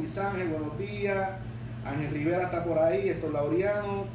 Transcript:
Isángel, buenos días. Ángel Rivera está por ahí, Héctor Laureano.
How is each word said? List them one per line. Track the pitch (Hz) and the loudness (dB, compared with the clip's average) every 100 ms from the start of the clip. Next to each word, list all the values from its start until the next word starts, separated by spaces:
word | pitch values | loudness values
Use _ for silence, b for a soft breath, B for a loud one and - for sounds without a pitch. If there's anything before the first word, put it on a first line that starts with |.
Isángel, | 156 196 196 185 180 | 0 -2 -2 0 -2
buenos | 156 151 147 | -2 -2 -4
días. | 202 208 202 196 190 190 - - - - 143 | -6 -2 0 0 0 -4 -8 -8 -8 -8 -4
Ángel | 143 147 | -2 -2
Rivera | 147 156 180 180 | 0 2 2 2
está | 170 | 0
por | 165 156 | 0 4
ahí, | 165 196 196 | 4 4 2
Héctor | 160 156 | 0 0
Laureano. | 147 147 165 202 208 202 196 190 | 0 2 4 2 2 0 -2 -4